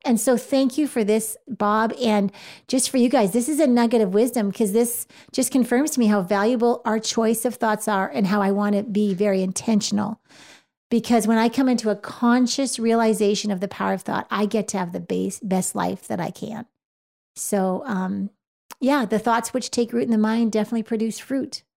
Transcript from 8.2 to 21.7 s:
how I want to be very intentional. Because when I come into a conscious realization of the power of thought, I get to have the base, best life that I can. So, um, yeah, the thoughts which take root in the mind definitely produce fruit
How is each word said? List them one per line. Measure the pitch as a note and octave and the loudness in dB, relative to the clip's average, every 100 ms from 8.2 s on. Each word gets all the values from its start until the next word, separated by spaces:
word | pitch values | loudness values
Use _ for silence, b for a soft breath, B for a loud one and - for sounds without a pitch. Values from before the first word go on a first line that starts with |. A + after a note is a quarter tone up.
| F#3+ | 0
how | G#3 | 2
I | G3 | 2
want | G3 G#3 G3+ | 2 0 0
to | |
be | A3 G3+ G#3 | -2 0 0
very | F#3 G#3 F#3+ | 0 0 2
intentional. | F#3 - - G#3+ - G3+ G#3 A3 B B B B B _ _ | 0 -4 0 0 0 -2 -4 -8 B B B B B _ _
Because | A#3 A#3 A#3 A3 | -2 2 2 4
when | A3+ | 2
I | A#3 | 2
come | A#3 C4 | 2 2
into | A#3 A3 | 2 0
a | G#3 | -4
conscious | - - A#3+ B3 B3 - C4+ - | -6 -2 2 4 2 0 -2 0
realization | A3+ A3+ A3+ G#3 G#3 G#3 G#3 | 2 2 2 2 2 0 -2
of | F#3 | -4
the | G3 | -4
power | - G3 | -4 -2
of | F#3+ | -2
thought, | - G3 - | -4 -6 -4
I | G3 G#3 | -2 0
get | A3 G#3 | 0 -2
to | G3 | -4
have | F3 | -4
the | F3+ | -6
base, | E3+ F#3 F#3+ - | -6 -4 -4 -6
best | G3+ F#3 - G#3 | -2 -2 -2 -4
life | F3 G3 - | -4 -4 -8
that | G#3 | -6
I | E3+ | -6
can. | - G#3+ A3 - _ _ _ _ _ _ - | -8 -10 -10 -14 _ _ _ _ _ _ -12
So, | - G3+ F#3 F#3 C#4 | -4 0 0 -2 -4
um, | F#3+ F#3 G3 G3+ - _ _ - - | -4 -4 -4 -8 -10 _ _ -20 -4
yeah, | B3 C#4+ | 0 0
the | G#3+ A3 | 0 0
thoughts | A#3 A3+ G#3 | 0 0 -2
which | B3+ - | -6 -4
take | - A#3 | -4 -2
root | A#3 | -2
in | A#3 | 0
the | A3 | 2
mind | G#3+ A3+ A3+ | 2 0 0
definitely | G#3+ G#3 A#3 | 0 -2 -4
produce | A3 A3+ A3+ - | -4 -2 -4 -6
fruit | - C4+ C#4 - - | -6 -6 -6 -10 -18